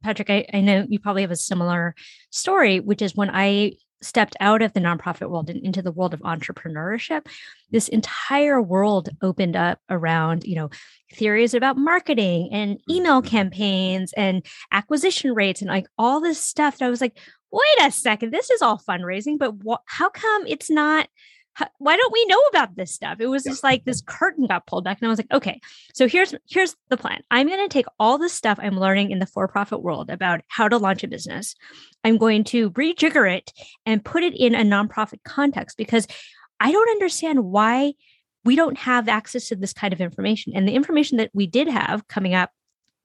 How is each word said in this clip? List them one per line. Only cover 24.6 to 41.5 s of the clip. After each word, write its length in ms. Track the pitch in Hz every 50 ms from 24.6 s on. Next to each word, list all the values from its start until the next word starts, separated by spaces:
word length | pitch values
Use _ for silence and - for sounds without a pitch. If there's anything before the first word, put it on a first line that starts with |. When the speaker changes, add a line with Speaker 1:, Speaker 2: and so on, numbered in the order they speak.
| - -
Speaker 1:
pulled 160 | - 180 180
back. 160 | 175 196 -
And 80 | - 226
I 20 |
was 80 | 226 208
like, 140 | 220 -
"Okay, 280 | - 277 - 196 - 240 - - - - - _ _
so 140 | - 254 240
here's, 280 | - 349 370 370 - - - _
here's 280 | - 359 381 349 - - _ _
the 80 | 262 240
plan. 240 | - - - - - _
I'm 180 | 240 240 269 302
gonna 200 | 359 381 403 403
take 180 | - 285 240 - - -
all 180 | 214 220 254 285
this 160 | 320 349 -
stuff 260 | - - 226 208 196
I'm 160 | - 208 196 190
learning 340 | 185 190 190 196 202 202
in 80 | 196 185
the 60 | 185
for-profit 560 | - - - 190 190 - 202 202 - - -
world 280 | - 180 160 - - -
about 320 | - 180 190 180 175 165 - _
how 180 | - - 226 208
to 100 | 240 240
launch 260 | 208 190 190 190 -
a 40 | -
business. 480 | - - 165 - - - 208 - - - - - - - - - _ _ -
I'm 140 | 220 226 220
going 260 | 226 226 220 214 220
to 240 | - - 240 226 208
rejigger 640 | 175 - 277 320 349 - - 320 - 302 233 190 180
it 180 | 180 - - - - - - - _ _
and 200 | 220 220 214 208
put 180 | - - 339 339
it 120 | 349 - -
in 160 | 254 240 226
a 100 | 233 226
nonprofit 600 | 208 202 202 208 220 - - 220 - - - _
context, 540 | - - - 285 285 285 - - - - -
because 280 | 220 - - 226 214 - - - - - - _ - _ _ _
I 120 | 214 240
don't 180 | 311 403 440 466
understand 560 | 453 415 392 370 - - - 320 311 269 226
why 480 | 180 185 202 214 220 240 254 277 285 285 - _ _ _ _ _ _ _ _ _
we 120 | 220 254
don't 220 | 302 330 311 269 -
have 300 | - 262 254 247 233 226
access 400 | 226 214 220 - - 254 - -
to 80 | 233
this 180 | 190 190 196 -
kind 200 | - - 202 185
of 80 | 170
information." 520 | 180 175 - - 190 202 220 208 - - -
And 140 | 202 190 196
the 80 | 208
information 420 | 254 285 - 349 294 302 - - 233
that 140 | 220 214 -
we 140 | 196 202
did 220 | 180